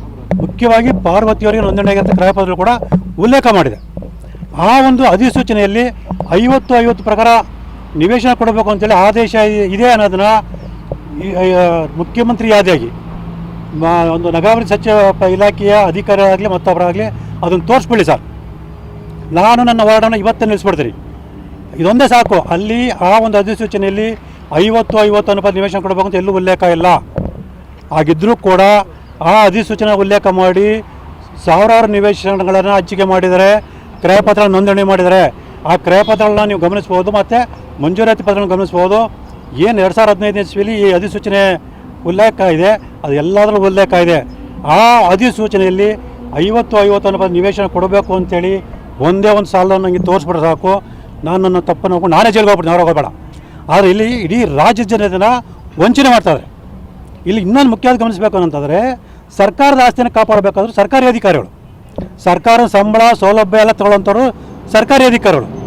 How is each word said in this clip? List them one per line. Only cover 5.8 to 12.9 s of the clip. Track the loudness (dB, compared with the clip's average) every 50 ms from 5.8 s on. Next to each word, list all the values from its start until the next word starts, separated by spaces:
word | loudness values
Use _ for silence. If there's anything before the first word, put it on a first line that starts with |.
| -2 -2 -4 -8 -12 -12 -10 -10 -6 -2
ಐವತ್ತು | 0 0 2 2 2 0 0 2 2
ಐವತ್ತು | 2 2 2 0 -2 -2
ಪ್ರಕಾರ | -2 -2 2 2 4 4 2 2 -2 -8 -16 -16 -18 -18 -18 -16 -10 -4
ನಿವೇಶನ | -2 0 0 0 2 2 0 0
ಕೊಡಬೇಕು | 0 0 0 0 0 0 -2
ಅಂತೇಳಿ | -2 -2 0 2 2
ಆದೇಶ | 4 4 2 2 2 0 0 2 2 2 2 2 0 -2 -2 0
ಇದೆ | 0 2 4
ಅನ್ನೋದನ್ನ | 4 4 2 0 0 0 2 2 2 2 0 -4 -10 -14 -14 -16 -16 -16 -14 -14 -14 -14 -14 -14 -14 -12 -10
ಈ, | -6 -4
ಆ, | -2 0 2 2 2 2 2 0 -2 -4 -6 -6
ಮುಖ್ಯಮಂತ್ರಿ | -8 -8 -6 -4 -2 -2 -2 -2 -2 0 2 2
ಆದಿಯಾಗಿ | 4 4 2 2 0 -2 -6